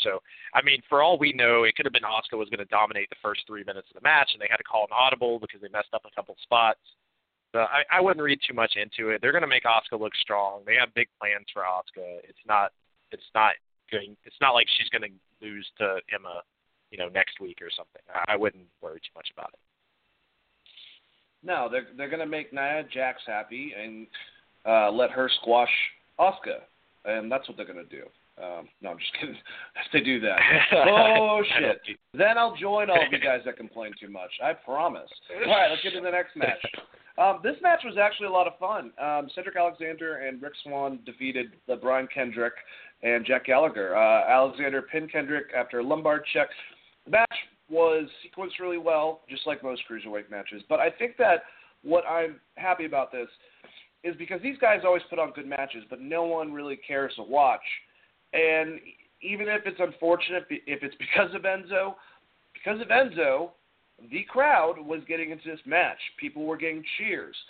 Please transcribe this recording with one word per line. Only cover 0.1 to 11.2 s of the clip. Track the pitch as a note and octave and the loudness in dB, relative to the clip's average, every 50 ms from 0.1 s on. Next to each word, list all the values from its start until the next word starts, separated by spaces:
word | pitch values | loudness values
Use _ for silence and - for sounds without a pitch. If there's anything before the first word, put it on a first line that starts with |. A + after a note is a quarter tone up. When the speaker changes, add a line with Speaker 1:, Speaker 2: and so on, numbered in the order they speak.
| F#2+ F#2 _ - - - - - - | -2 -4 _ -12 -20 -20 -8 -2 0
Speaker 1:
I | C3 C#3 | 2 4
mean, | C#3+ C#3 B2+ - - | 4 2 0 0 2
for | D3 C#3+ D3+ | 4 6 6
all | E3+ F3+ C#3 | 6 4 4
we | D3 D3 C#3 | 2 0 2
know, | B2+ B2 A#2 A#2+ A#2 A#2 | 4 4 6 6 6 6
it | A2+ - | 4 2
could | - D3 | 2 0
have | C3+ A#2 | 0 0
been | A#2+ | 0
Asuka | A2 G#2+ A2 A2 - - A#2+ | 0 0 -2 -2 -4 -4 -6
was | A2 G#2+ G2 | -6 -4 -4
gonna | A2+ G#2 G2+ | -4 -4 -2
dominate | - A2 G#2 G#2+ G#2+ G#2+ G2+ G2+ - | 0 2 2 2 2 0 -4 -6 -8
the | - - | -8 -8
first | - G#2 G#2 - - | -6 -6 -4 -6 -8
three | - G#2+ G2+ G2 | -10 -12 -12 -10
minutes | G2+ F#2+ G2 - _ | -10 -10 -12 -12 _
of | - | -8
the | F#2+ | -2
match, | A#2+ D3 D#3 D3 C3+ - A2+ | 2 4 6 6 4 4 0
and | G#2+ | -2
they | G#2 G#2 | -2 -2
had | A2+ | -2
to | G#2+ - | -2 -2
call | - A2+ A2 G#2 | 0 0 0 0
an | G#2 | 2
audible | G#2+ A#2+ B2+ C3+ C3 A#2+ B2 A#2+ A#2 | 2 4 4 4 4 2 0 0 -2
because | A2+ G#2+ - - G2 | -2 -6 -10 -14 -14
they | G2+ G2 | -14 -8
messed | G#2 G#2 - - - | -6 -6 -4 -4 -6
up | G#2+ - | -8 -8
a | G#2+ - | -8 -10
couple | G#2 G2+ - G2 - | -10 -10 -10 -12 -10
spots. | - - B2 A#2 A2+ A2 A2 - _ _ - _ _ _ _ _ _ _ _ _ _ _ | -2 2 4 4 6 4 2 0 _ _ -20 _ _ _ _ _ _ _ _ _ _ _
So | - A2+ | 0 0
I, | A2+ G2+ C3+ C#3+ D3 - | 0 2 2 0 2 2
I | F3 F#3 | 4 4
wouldn't | F#3 G3 F3 D#3 D3 | 4 4 2 2 2
read | C#3+ C#3 C#3 | 0 0 0
too | - - B2 | -2 -4 0
much | A#2 A2+ - - | 0 0 0 0
into | G#2 G#2 G#2+ - A#2+ A2 A2 | -2 -4 -6 -6 -4 -2 -2
it. | A2 G#2 | -2 0
They're | A#2 C3+ | 2 2
gonna | D3 F3 D#3+ | 2 2 2
make | C#3 C3 B2+ - | 2 2 2 4
Asuka | A#2 A2+ A2+ - - A#2+ G#2+ | 4 2 2 2 -2 -6 -6
look | G#2+ G#2 - | -6 -6 -4
strong. | - - - G#2 G2+ G2+ G2 G2 G2+ G2+ | -4 -4 -2 -2 -2 -2 -2 -6 -6 -2
They | G#2+ A2+ | 2 2
have | B2+ B2 A#2 - | 2 2 2 0
big | A#2+ A#2+ - _ | -2 -4 -4 _
plans | - | -6